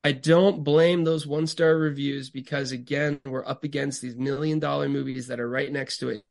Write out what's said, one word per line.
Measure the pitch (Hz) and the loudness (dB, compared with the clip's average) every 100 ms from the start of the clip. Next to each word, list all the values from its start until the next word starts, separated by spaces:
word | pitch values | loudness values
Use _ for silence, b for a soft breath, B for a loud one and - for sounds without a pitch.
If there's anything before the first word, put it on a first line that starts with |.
I | 147 | 0
don't | 131 151 165 196 165 | 0 4 6 6 2
blame | 143 151 170 175 | 2 6 6 4
those | 165 160 143 | 2 0 -2
one-star | 147 160 - 165 160 | -2 -2 2 4 4
reviews | 156 139 139 139 131 | 2 0 -4 -4 -8
because, | 135 131 143 135 | -12 -6 -4 -4
again, | 127 123 143 147 143 139 | -8 -4 -2 0 -2 -6
we're | 131 | -8
up | - 135 | -6 -6
against | 156 143 139 135 | -4 -4 -4 -6
these | 123 | -10
million-dollar | 120 135 135 156 156 151 143 143 | -4 -4 -2 0 0 0 -2 0
movies | 139 135 131 123 | -2 -4 -8 -8
that | 120 | -6
are | 120 | -4
right | 127 139 | -4 -2
next | 143 131 - | -4 -6 -6
to | 127 | -6
it. | 107 _ | -6 _